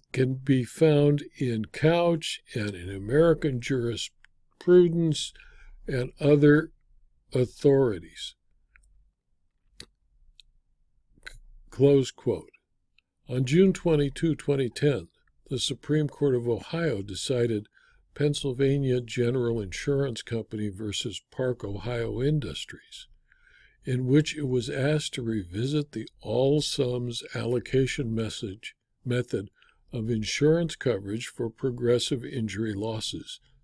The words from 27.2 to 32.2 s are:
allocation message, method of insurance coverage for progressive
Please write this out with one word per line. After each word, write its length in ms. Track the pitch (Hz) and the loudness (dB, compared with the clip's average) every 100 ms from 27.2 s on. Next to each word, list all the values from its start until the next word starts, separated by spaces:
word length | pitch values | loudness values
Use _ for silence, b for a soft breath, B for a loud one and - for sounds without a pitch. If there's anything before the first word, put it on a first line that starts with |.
| - | -8
allocation 800 | 120 113 123 - 131 131 - 117 | -6 -2 -2 0 0 0 -2 -4
message, 640 | 113 110 - 110 101 - - _ _ | -2 -4 -6 -10 -10 -16 -20 _ _
method 460 | 123 123 120 110 101 b b b _ | -4 -2 -2 -4 -6 b b b _
of 200 | 120 110 | -6 -2
insurance 640 | 113 104 - 147 165 165 - | -2 -2 2 4 4 0 -2
coverage 500 | 131 101 98 113 - | -2 -2 -4 -8 -8
for 240 | - 117 | -6 -6
progressive 760 | - 131 120 120 120 - 107 | -4 -6 0 2 2 0 -4